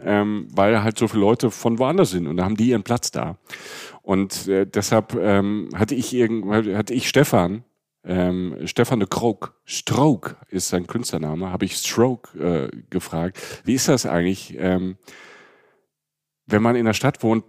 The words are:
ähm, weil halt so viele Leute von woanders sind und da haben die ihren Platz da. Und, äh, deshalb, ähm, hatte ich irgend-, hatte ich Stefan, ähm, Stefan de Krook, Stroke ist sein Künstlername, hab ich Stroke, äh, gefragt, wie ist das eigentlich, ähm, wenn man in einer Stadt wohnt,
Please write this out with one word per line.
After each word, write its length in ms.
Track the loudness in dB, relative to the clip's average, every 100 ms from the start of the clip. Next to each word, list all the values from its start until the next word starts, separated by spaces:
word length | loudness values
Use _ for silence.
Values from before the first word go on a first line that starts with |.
ähm, 440 | 0 2 2 -2 -2
weil 300 | 2 4 4
halt 160 | 2 0
so 80 | 0
viele 140 | 4
Leute 300 | 4 4 0
von 280 | 0 -2 2
woanders 320 | 2 4 2
sind 160 | 2 -2
und 100 | -2
da 60 |
haben 120 | 0 2
die 140 | 2
ihren 120 | 2
Platz 280 | 0 -4 -2
da. 260 | -6 -6 -8 -16 -18 -16 -16 -16 -12
Und, 460 | -2 0 0 -4 0
äh, 180 | 0 0
deshalb, 480 | -2 2 0 2
ähm, 540 | -2 2 2 2 -2 -6
hatte 200 | -2 -2
ich 200 | -2 -2
irgend-, 360 | 0 0 0 0 0 0 -2
hatte 180 | -2
ich 140 | -4 2
Stefan, 520 | 4 4 4 2 -2 -10 _ _ _
ähm, 520 | -4 0 0 0 -4 -6
Stefan 360 | -4 0 2 2
de 80 | 0
Krook, 440 | 0 0 -2 -8 _ -12
Stroke 680 | -10 -2 2 4 2 -4 -14 -8
ist 200 | -6 -2
sein 180 | -4 -4
Künstlername, 680 | -6 -6 -4 -4 -4 -6
hab 100 | -4
ich 140 | -4 -4
Stroke, 600 | -2 2 2 0 -8 -4
äh, 320 | -2 0 -4 -10 -8
gefragt, 500 | -8 -4 -4 -4 -6 -14 -8 -2
wie 80 |
ist 120 | 0 2
das 180 | 2 2
eigentlich, 500 | 0 0 -2 -8 -4
ähm, 380 | 0 0 -2 -8 -18 -20 -20 -20 -20 _ _ _ _ _ _ _ _ _ 0
wenn 160 | 2
man 120 | 4
in 120 | 2 2
einer 80 |
Stadt 280 | 2 0 0
wohnt, 220 | 0 0